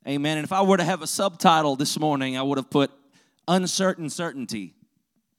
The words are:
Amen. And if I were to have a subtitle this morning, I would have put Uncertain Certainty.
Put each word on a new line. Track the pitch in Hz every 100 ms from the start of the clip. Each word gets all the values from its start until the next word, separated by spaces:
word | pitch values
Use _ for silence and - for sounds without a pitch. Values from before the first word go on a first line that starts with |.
| -
Amen. | 143 147 156
And | 147
if |
I | 190
were | 196 196
to |
have | 165 185
a | 151
subtitle | - 196 170 175 160 151 131
this | 143 -
morning, | 156 143 131 131
I |
would | 135 139
have | 127
put | 151 139 _ _ _ _ _ -
Uncertain | 185 185 - 190 175 156
Certainty. | - 170 135 120 110 90 _ _ _ _ _ _